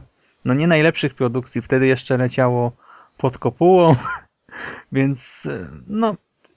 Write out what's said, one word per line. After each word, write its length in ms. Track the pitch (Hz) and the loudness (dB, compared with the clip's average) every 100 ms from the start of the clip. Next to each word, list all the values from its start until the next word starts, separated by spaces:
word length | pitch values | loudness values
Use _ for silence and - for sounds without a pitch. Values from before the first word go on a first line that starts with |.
| - _ _ _ 127 | -6 _ _ _ -2
no, 80 | |
nie 140 | 131 160 | 0 2
najlepszych 460 | 160 156 160 147 | 2 2 0 -4
produkcji, 480 | - 127 123 123 123 | -2 -4 -2 -6 -8
wtedy 260 | - 131 131 | -2 2 2
jeszcze 300 | 127 - 127 | 0 -2 -2
leciało 540 | 127 131 127 123 120 - _ - _ - | -2 0 0 0 -4 -6 _ -20 _ -6
Pod 200 | 135 123 | -4 -2
kopułą, 580 | 127 - 170 185 170 127 - - - _ | -6 2 4 6 6 4 0 -12 -14 _
<laughs> 480 | _ - - - - | _ -18 -16 -18 -8
więc, 560 | 131 135 131 - - 165 131 - 147 127 | -2 -2 -2 -10 -14 -12 -10 -12 -18 -10
no, 280 | 208 226 190 _ _ _ | -4 -4 -4 _ _ _